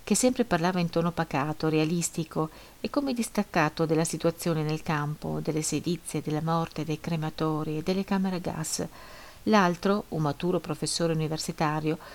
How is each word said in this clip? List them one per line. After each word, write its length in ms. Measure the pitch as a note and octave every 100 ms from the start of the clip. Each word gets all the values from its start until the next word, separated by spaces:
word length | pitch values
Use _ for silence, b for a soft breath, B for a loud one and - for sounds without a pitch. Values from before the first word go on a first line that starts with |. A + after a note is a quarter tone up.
che 120 | - G#3
sempre 300 | B3+ B3+ A#3
parlava 340 | F3 E3+ F#3
in 100 | E3+
tono 220 | E3 E3+
pacato, 580 | E3+ E3 C#3+ D3 D3+ D#3+
realistico 800 | D#3 D#3 F3 E3 - D#3+ D#3+ D#3+ B B B
e 80 | G#3+
come 240 | D4 C#4
distaccato 720 | A#3+ A3 - G3 F3+ D3+ - D#3+
della 180 | D#3+
situazione 600 | E3 D#3 E3 E3 F3 D#3
nel 180 | D3+ D#3
campo, 580 | - D#3 D3 D3+ D#3+ D#3
delle 200 | D#3 D#3
sevizie, 640 | D#3 D3 D#3+ F3 - D#3
della 180 | D3 D3+
morte, 420 | D#3+ E3 E3 -
dei 160 | D#3 D3+
crematori 760 | - E3 D#3 - D#3+ D#3 D#3 D#3
e 60 |
delle 200 | D#3+ F#3+
camere 340 | G3 G3 F#3+ F3+
a 20 |
gas. 440 | F3+ E3 D#3+ - E3 B B B B B
L'altro, 640 | - G#3+ F3+ E3+ G3 G3+ -
un 140 | D#3+
maturo 360 | D3+ C#3 F3 F3+
professore 540 | - D#3 D#3 - E3+
universitario, 840 | D#3+ D#3 D#3 - - D#3 D#3 D#3 D#3+ B